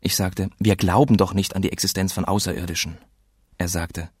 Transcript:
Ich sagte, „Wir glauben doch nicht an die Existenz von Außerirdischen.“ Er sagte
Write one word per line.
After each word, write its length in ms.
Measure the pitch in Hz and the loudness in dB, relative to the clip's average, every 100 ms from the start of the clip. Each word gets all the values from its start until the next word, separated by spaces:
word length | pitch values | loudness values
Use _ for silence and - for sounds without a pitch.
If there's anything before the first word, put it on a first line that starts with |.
| - | -2
Ich 100 | - | -2
sagte, 340 | 92 - 98 - | -2 -2 -6 0
„Wir 180 | 107 95 | 2 2
glauben 400 | 92 95 139 107 | 4 4 6 6
doch 160 | 95 | 4
nicht 240 | 98 98 95 | 2 -2 -2
an 60 | |
die 100 | 95 | -2
Existenz 400 | - - - 95 | -2 -4 -2 -2
von 140 | - 92 | -2 -2
Außerirdischen.“ 720 | 98 98 85 85 82 - 82 _ _ _ _ _ _ | -2 -2 -4 -4 -4 -6 -8 _ _ _ _ _ _
Er 120 | 90 | -4
sagte 420 | 85 82 - 80 _ | -4 -4 -8 -12 _